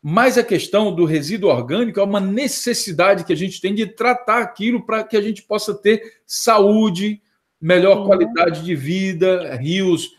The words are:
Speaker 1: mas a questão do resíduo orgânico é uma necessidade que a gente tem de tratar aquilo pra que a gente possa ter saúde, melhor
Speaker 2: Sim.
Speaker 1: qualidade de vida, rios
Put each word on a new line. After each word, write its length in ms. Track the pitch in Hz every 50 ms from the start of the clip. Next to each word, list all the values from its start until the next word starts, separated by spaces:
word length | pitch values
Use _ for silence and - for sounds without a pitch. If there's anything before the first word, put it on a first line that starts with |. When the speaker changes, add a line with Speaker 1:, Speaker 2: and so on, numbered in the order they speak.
| _
Speaker 1:
mas 320 | 147 160 214 247 262 -
a 60 | 247
questão 500 | 233 - 185 160 - - - 202 214 208
do 120 | 175 165 175
resíduo 440 | 151 160 156 139 147 208 214 185 180
orgânico 520 | 135 123 117 120 151 208 247 226 170 202
é 20 |
uma 160 | 196 202 202 202
necessidade 1040 | 190 196 196 240 285 254 - - - 240 240 - - - 170 147 175 196 196 185 160
que 80 | -
a 40 | 170
gente 240 | 151 185 190 - -
tem 120 | - 190
de 140 | 208 208 220
tratar 560 | 196 - - 226 240 247 247 - - 220 240
aquilo 420 | 226 - - - 202 233 240 226 -
pra 200 | - 220 220 214
que 120 | 220 233
a 40 | 214
gente 240 | 202 220 214 - _
possa 280 | _ 208 214 - 208
ter 480 | 202 202 - 208 220 214 220 - _ _ _
saúde, 960 | _ - - - 240 226 208 196 202 214 220 220 208 175 175 196 214 214 208 _ _ _ _ _ _ _ _
melhor 380 | 156 160 180 175 175 196 196 202
Speaker 2:
Sim. 80 | 202
Speaker 1:
qualidade 580 | 196 196 185 170 - 240 165 175 175 160 156 160
de 100 | 180 175
vida, 800 | 139 131 143 180 190 190 190 185 160 180 185 185 180 175 143 135
rios 560 | 120 131 151 175 190 190 185 170 - - - _